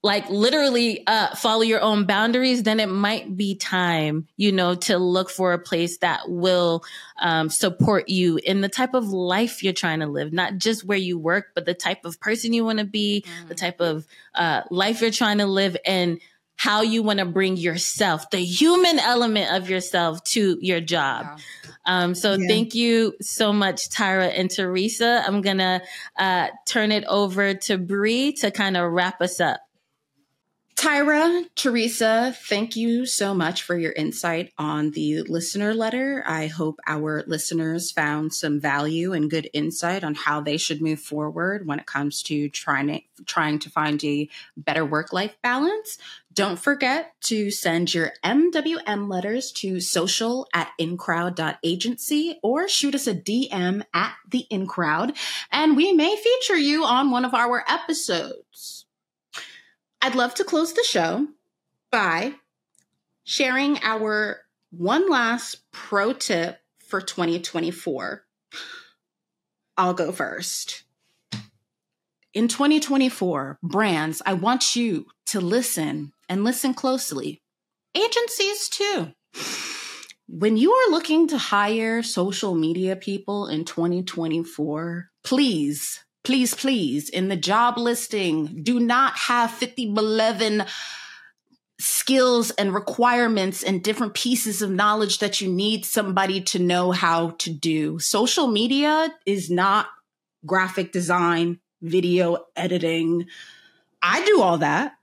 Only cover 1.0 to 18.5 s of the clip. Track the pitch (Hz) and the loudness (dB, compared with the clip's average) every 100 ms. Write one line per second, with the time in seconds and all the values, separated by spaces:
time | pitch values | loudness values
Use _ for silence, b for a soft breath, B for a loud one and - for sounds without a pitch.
1 | - 220 202 - 233 220 226 220 220 208 | 2 2 2 0 2 4 4 4 4 4
2 | 196 202 220 240 254 247 214 220 214 190 | 4 2 4 4 2 2 2 2 0 0
3 | 202 220 - 185 202 196 - 185 180 165 | 0 -2 -6 -4 -2 -2 -2 0 2 2
4 | 151 156 160 - 202 190 175 180 - 180 | 0 -2 -6 0 2 4 2 0 0 2
5 | 180 180 185 - 185 175 180 170 170 175 | 4 2 0 0 0 0 0 -2 -2 0
6 | 175 147 - 175 180 180 175 165 B B | 0 0 -4 0 2 4 4 0 B B
7 | B - 175 160 160 - 190 175 - 196 | B -4 0 2 0 0 -2 2 4 4
8 | - 185 180 160 - 196 196 196 254 254 | 2 2 2 2 0 0 0 -2 0 0
9 | 214 190 180 185 233 - 190 180 175 160 | 0 -2 0 0 0 -2 -4 0 -2 0
10 | 151 143 151 170 185 190 214 220 185 202 | -2 -4 -4 -2 -2 0 -2 -2 -2 -2
11 | 180 175 160 185 202 - 165 175 - 190 | 0 -2 2 0 0 -6 -4 -2 -2 -4
12 | 170 165 208 233 233 233 226 220 208 214 | -8 -8 -4 -2 0 0 0 0 -2 0
13 | 208 208 190 170 165 170 175 175 170 156 | 0 0 -4 -16 -12 -6 -6 0 0 0
14 | 151 B B - 170 139 - 175 196 226 | -6 B B -2 2 0 -2 0 0 2
15 | 226 214 220 208 202 196 196 180 180 190 | 0 2 2 4 2 2 2 0 0 2
16 | 175 170 b b _ - - 208 220 226 | 2 -2 b b _ -4 0 2 2 2
17 | 214 202 185 175 190 185 170 165 - - | 2 0 0 0 0 0 -2 -2 -4 0
18 | 202 160 - 190 180 | 0 0 -2 -4 -2